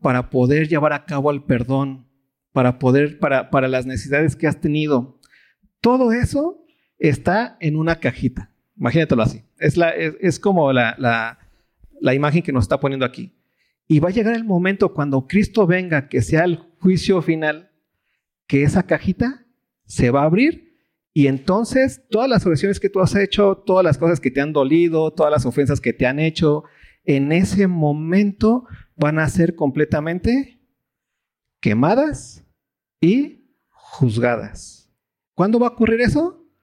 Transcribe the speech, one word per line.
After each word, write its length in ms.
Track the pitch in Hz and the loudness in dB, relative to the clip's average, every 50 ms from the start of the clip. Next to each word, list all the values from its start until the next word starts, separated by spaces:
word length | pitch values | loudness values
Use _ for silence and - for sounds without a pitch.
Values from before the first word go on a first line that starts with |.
para 260 | - 143 127 123 123 - | -2 0 0 0 -2 -2
poder 400 | - 127 123 123 143 156 160 151 | 0 0 2 2 2 2 0 0
llevar 240 | 170 147 151 151 | 0 0 0 0
a 140 | 147 143 - | 0 -2 -6
cabo 240 | - 151 139 135 147 | -6 -4 -2 0 0
el 120 | 143 139 139 | -2 -2 -2
perdón, 640 | - 131 117 113 123 135 135 139 135 135 131 - _ _ _ _ _ _ _ _ _ | -2 -2 -2 -2 -2 -2 -2 -2 -4 -8 -12 -18 _ _ _ _ _ _ _ _ _
para 260 | - 131 123 123 123 - | -2 0 2 2 0 0
poder, 400 | 135 127 127 139 147 147 147 - | 2 2 4 4 2 0 -2 -2
para, 300 | - 143 135 127 - - | -2 0 0 0 0 0
para 200 | 147 135 131 131 | 0 0 0 0
las 180 | 127 127 123 | 0 -2 -4
necesidades 500 | 131 127 - - 135 139 147 160 151 - | -6 -8 -10 -6 -4 -2 0 0 0 -2
que 100 | - 165 | -2 -2
has 140 | 147 143 - | -4 -2 -2
tenido, 580 | - 151 147 151 151 151 143 123 123 - - _ _ _ _ _ _ _ _ _ _ _ _ _ | -2 -2 -2 -2 0 0 0 0 -2 -4 -10 _ _ _ _ _ _ _ _ _ _ _ _ _
todo 320 | - 233 254 262 254 226 | 0 2 2 2 2 0
eso 500 | 226 247 240 - - 277 302 339 - - _ _ _ _ _ _ _ - | 0 0 -2 -2 -2 -2 -4 -4 -6 -10 _ _ _ _ _ _ _ -2
está 580 | - 151 135 - - 170 185 214 247 247 - - | -2 0 0 0 -2 -2 0 0 -2 -4 -8 -8
en 160 | 170 151 151 | -6 -4 -2
una 240 | 156 160 165 165 - | -2 -2 -2 -2 -2
cajita. 520 | - 123 - - 131 127 - - - - _ _ _ _ _ | -4 -6 -6 -4 -6 -6 -6 -8 -14 -18 _ _ _ _ _
Imagínatelo 460 | - 117 120 131 165 156 - 139 117 | -6 -4 -2 0 0 0 2 0 0
así. 220 | 110 - - 113 - _ _ - | 0 -2 -4 -8 -16 _ _ -4
Es 200 | 160 151 - 170 | -2 0 0 2
la, 120 | 170 165 | 0 0
es, 240 | - - 165 156 156 - | 0 -2 -4 -6 -6 -2
es 180 | 190 175 - - | -2 -2 -2 0
como 360 | - 202 190 175 151 135 131 | 0 0 2 2 2 2 2
la, 200 | 123 120 113 - - | 2 0 0 -2 -2
la, 400 | 127 120 117 113 113 117 117 _ _ _ _ _ _ _ _ _ _ - _ - | -2 0 0 0 -2 -6 -10 _ _ _ _ _ _ _ _ _ _ -20 _ -4
la 100 | - 127 | -2 0
imagen 300 | 131 139 147 147 143 175 | 0 0 0 0 0 0
que 100 | 170 - | 0 0
nos 120 | 135 123 101 | -2 -2 0
está 140 | - 147 135 | 0 -2 -2
poniendo 280 | - 139 135 135 131 | -2 -4 -4 -2 -4
aquí. 280 | 120 - - - - _ _ _ _ _ _ _ _ _ _ _ | -6 -6 -8 -16 -18 _ _ _ _ _ _ _ _ _ _ _
Y 140 | - 160 147 | 0 2 2
va 100 | 160 180 | 2 2
a 20 | |
llegar 220 | 190 240 208 226 233 | 0 0 0 0 -2
el 100 | 226 226 | -2 -2
momento 480 | 214 185 170 180 190 196 190 202 - | -2 -2 0 0 0 -2 0 -2 -2
cuando 340 | - 151 143 143 135 131 139 | -2 -2 -4 -2 -2 -2 -2
Cristo 400 | - - 208 208 - - 226 196 | -2 0 0 0 0 0 0 2
venga, 420 | 160 180 180 185 175 160 143 139 - | 2 2 0 -2 -2 -4 -4 -4 -2
que 120 | - 131 | -2 -2
sea 240 | 101 - 156 156 175 | -2 0 0 0 2
el 140 | 180 170 - - _ _ _ | 0 -2 -4 -6 _ _ _
juicio 420 | - 185 190 - - - 190 175 | 0 0 2 2 2 0 0 0
final, 500 | 156 170 165 160 156 151 151 160 - _ _ _ _ _ _ _ _ _ _ _ _ _ _ _ _ | 0 -2 -2 -2 -2 -4 -4 -6 -10 _ _ _ _ _ _ _ _ _ _ _ _ _ _ _ _
que 160 | - 139 139 | -2 0 0
esa 200 | 143 - - 185 | 2 2 2 0
cajita 640 | - - 160 - - 190 180 - 233 254 277 - _ _ _ _ _ _ _ _ _ | 0 0 -2 -2 -2 -2 -2 -2 -2 -4 -6 -8 _ _ _ _ _ _ _ _ _
se 240 | - - - 127 120 | -10 -4 -2 0 2
va 120 | 127 139 | 2 2
a 40 | 147 | 2
abrir 420 | 160 170 214 269 320 339 - - _ _ _ _ _ _ _ _ _ - | 2 2 2 2 2 0 -4 -10 _ _ _ _ _ _ _ _ _ 0
y 120 | 156 139 | 2 2
entonces 760 | 135 135 131 - - 185 220 233 - - 262 262 262 - - _ - | 2 2 0 -2 -2 -2 0 -2 0 0 0 0 0 -2 -6 _ -4
todas 180 | - 214 254 277 | -2 -2 0 0
las 180 | 233 190 - | 0 0 2
oraciones 320 | 185 156 135 190 196 196 - | 0 0 0 0 -2 -2 -2
que 120 | - 196 | -4 -2
tú 100 | - 190 | 0 0
has 160 | 185 - - | 0 0 0
hecho, 400 | 202 196 - - - 202 196 190 - - | 0 -2 -2 0 2 2 2 0 0 -2
todas 160 | - 185 190 | 0 2 2
las 160 | 180 160 139 - | 4 2 2 0
cosas 220 | 165 165 175 - | 0 0 0 0
que 100 | - 127 | -2 -4
te 100 | 127 139 | -2 -2
han 120 | 143 151 | -2 -2
dolido, 580 | 151 147 135 135 156 170 175 170 160 156 160 156 | 0 0 2 4 4 4 2 2 2 0 -2 -2
todas 200 | - - 156 147 | 0 0 0 2
las 140 | 151 143 127 | 2 0 -2
ofensas 340 | 127 - 147 143 156 143 - | -2 -2 0 0 0 0 -2
que 120 | - 120 | -2 -4
te 140 | - - 123 | -2 0 0
han 140 | 123 135 147 | 0 0 0
hecho, 420 | 156 160 156 - 165 147 147 151 - - _ _ - - _ _ _ | -2 -2 0 0 0 0 0 0 -4 -10 _ _ -20 -20 _ _ _
en 280 | - 139 135 139 147 | 0 0 0 2 2
ese 340 | 160 175 190 - 185 196 196 | 2 2 2 2 2 2 2
momento 1000 | 185 180 165 151 147 147 151 156 160 180 202 208 202 196 - 214 214 233 254 247 - - - - _ _ | 2 2 0 0 0 0 -2 -2 0 0 2 2 0 0 0 0 2 2 0 -2 -8 -18 -20 -20 _ _
van 240 | - 151 147 156 156 | -4 -2 -2 0 0
a 100 | 156 135 | -2 0
ser 280 | - 180 165 165 165 | 0 2 0 0 0
completamente 1040 | - 160 139 127 151 151 - 170 151 151 165 170 180 - 220 247 269 269 - - _ _ _ _ _ _ _ _ _ _ _ _ _ _ _ _ _ _ _ _ _ | 0 -2 -2 0 0 -2 0 -2 -2 -2 -4 -6 -4 -2 0 0 0 -2 -4 -12 _ _ _ _ _ _ _ _ _ _ _ _ _ _ _ _ _ _ _ _ _
quemadas 840 | - - 104 113 135 170 214 262 302 302 277 - - - - - - _ _ _ _ _ _ _ _ _ _ _ | -2 0 0 2 2 2 2 2 0 -2 -4 -8 -12 -18 -20 -20 -20 _ _ _ _ _ _ _ _ _ _ _
y 480 | 160 175 220 269 294 320 - _ _ _ _ _ _ _ | 0 2 2 2 0 -4 -8 _ _ _ _ _ _ _
juzgadas. 1200 | _ _ - - - - 143 117 107 117 120 123 120 110 104 101 - - - - - - _ _ _ _ _ _ _ _ _ _ _ | _ _ -20 -14 -6 -2 -2 0 0 0 0 0 0 -2 -6 -10 -14 -18 -20 -20 -20 -20 _ _ _ _ _ _ _ _ _ _ _
¿Cuándo 240 | - 180 208 226 233 | -2 0 2 2 2
va 100 | 247 240 | 0 0
a 20 | |
ocurrir 320 | - - 226 220 226 226 | 0 0 0 2 2 2
eso? 440 | 247 220 - 294 330 359 381 - _ _ _ _ | 0 0 0 0 0 -2 -4 -10 _ _ _ _